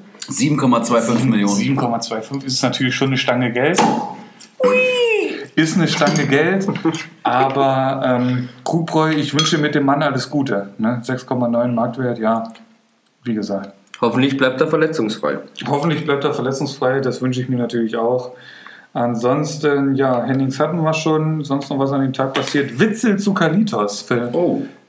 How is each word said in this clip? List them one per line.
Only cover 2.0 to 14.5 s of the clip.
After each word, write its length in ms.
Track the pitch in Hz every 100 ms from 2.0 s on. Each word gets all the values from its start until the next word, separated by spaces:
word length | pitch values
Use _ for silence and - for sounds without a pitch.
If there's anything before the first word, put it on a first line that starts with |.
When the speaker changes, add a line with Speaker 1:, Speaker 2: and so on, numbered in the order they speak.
| - 113
Speaker 2:
fünf 220 | - 139
ist 180 | 135 127
natürlich 320 | 127 - 131
schon 140 | - 135
eine 80 | 127
Stange 340 | - 123 120
Geld. 280 | 120 147 185 - - - - - - - - 508 508 508 494 466 427 302 - -
Ist 200 | - 160 185
eine 100 | 151
Stange 380 | - 147 147 131
Geld, 380 | 139 165 190 - - 165 - - -
aber, 800 | 117 123 135 135 135 135 135 135
ähm, 440 | 131 123 127 127 123 -
Krugbräu, 460 | - 170 - 160 156
ich 220 | 151 -
wünsche 240 | 147 151 156
mit 180 | 147
dem 100 | 147
Mann 160 | 139 139
alles 280 | 147 131 -
Gute. 400 | 147 127 101 101 -
Ne? 240 | 110 117
Sechs 220 | - 127
Komma 220 | - 123 120
neun 260 | 117 123
Marktwert, 420 | 117 120 131 123 117
ja, 320 | 110 113 113 - - _ - - _ _
wie 100 | 120
gesagt. 400 | 107 98 98 - - _ -
Speaker 3:
Hoffentlich 380 | 117 123 139 135
bleibt 240 | 131